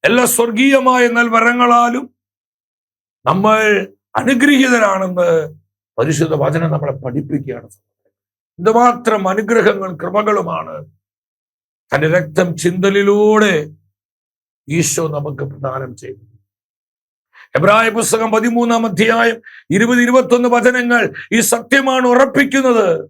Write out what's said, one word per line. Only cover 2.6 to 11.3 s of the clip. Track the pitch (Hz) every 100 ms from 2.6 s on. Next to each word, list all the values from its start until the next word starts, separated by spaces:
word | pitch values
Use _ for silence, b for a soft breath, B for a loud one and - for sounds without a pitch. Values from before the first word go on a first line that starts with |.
| _ _ _ _ _ _ -
നമ്മൾ | 175 208 214 214 202 190 _ _ 220
അനുഗ്രഹീതരാണെന്ന് | 233 262 277 277 269 240 214 190 190 180 175 165 156 - _ _ _ -
പരിശുദ്ധ | 151 156 160 156
വചനം | 143 160 165
നമ്മളെ | 151 143 135
പഠിപ്പിക്കുകയാണ്. | 131 127 143 147 - 120 113 _ _ _ _ _ _ _ _ -
എന്തുമാത്രം | 185 226 240 240 226 214 190
അനുഗ്രഹങ്ങളും | 196 214 226 196 196 190 160
കൃപകളുമാണ് | 175 196 214 202 170 160 160 156 151 _ _ _ _